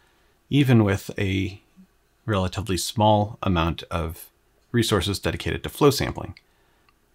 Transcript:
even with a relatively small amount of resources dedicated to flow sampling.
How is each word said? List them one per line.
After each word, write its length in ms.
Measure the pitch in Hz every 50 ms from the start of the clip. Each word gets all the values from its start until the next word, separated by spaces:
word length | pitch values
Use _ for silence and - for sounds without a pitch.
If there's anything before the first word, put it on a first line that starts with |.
| _ _ _ _ _ _ _ _ _ _
even 360 | 127 143 143 131 127 113 104
with 260 | 98 98 - - - -
a 440 | - 101 95 95 95 95 92 98 - _ _ _ - - _ _ _ _ _ _ _ _
relatively 520 | 113 107 95 92 87 - 104 90 - 95
small 600 | 85 - - - 107 107 107 107 104 104 104 - - -
amount 400 | 98 90 82 82 85 80 - - -
of 380 | 90 85 80 80 80 - - - _ _ _ _ _ _ _ _
resources 480 | - 117 107 - 110 95 - 101 95 -
dedicated 440 | - 113 - - - 85 82 - -
to 60 | 78
flow 200 | - - 151 139
sampling. 500 | 123 - 71 - - - - - - - _ _ _ _ _ _ _ _ _ _ _ _ _ _